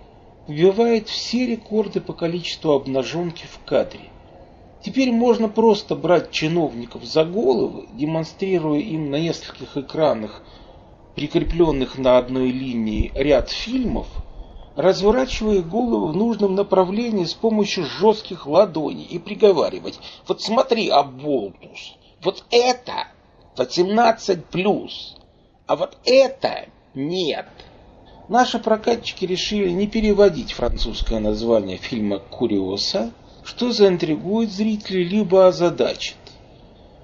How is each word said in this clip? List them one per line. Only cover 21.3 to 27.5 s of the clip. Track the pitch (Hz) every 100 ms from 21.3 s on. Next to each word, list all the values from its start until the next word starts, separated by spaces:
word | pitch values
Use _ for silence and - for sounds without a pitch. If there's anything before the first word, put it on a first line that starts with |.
| 131 98 - - - - - _ _
вот | 170 - -
это | 240 247 247 - - - _ _ _ _ -
восемнадцать | 131 170 185 220 226 226 - 175 -
плюс, | 175 202 139 - - - - _ _ _ _ -
а | 147
вот | 185 -
это | - 262 262 - 131 - - _ _ 135
нет». | 143 185 156 107 -